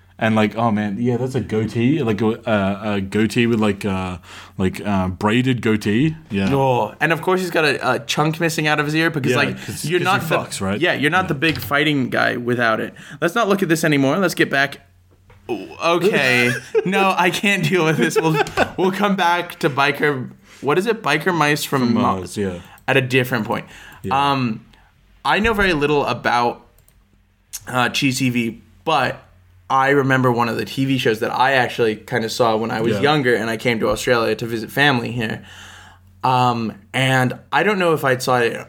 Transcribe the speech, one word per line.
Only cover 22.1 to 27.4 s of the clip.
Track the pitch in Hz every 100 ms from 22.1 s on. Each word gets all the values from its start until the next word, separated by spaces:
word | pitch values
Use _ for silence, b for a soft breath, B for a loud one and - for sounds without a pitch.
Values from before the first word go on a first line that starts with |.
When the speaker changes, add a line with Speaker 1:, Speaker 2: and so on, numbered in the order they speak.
| 98
Speaker 1:
Mars, | 87 -
yeah. | 98 87 B B -
Speaker 2:
at | 131
a |
different | 127 127 127 127 107
point. | 107 - B B B
Speaker 1:
Yeah. | 98 135 143
Speaker 2:
Um, | 135 123 107 - b b b _ _ 139
I | 170
know | 226
very | 202 190
little | 156 143 147 117
about, | 120 113 120 120 - - _ _ _ _ _ _ _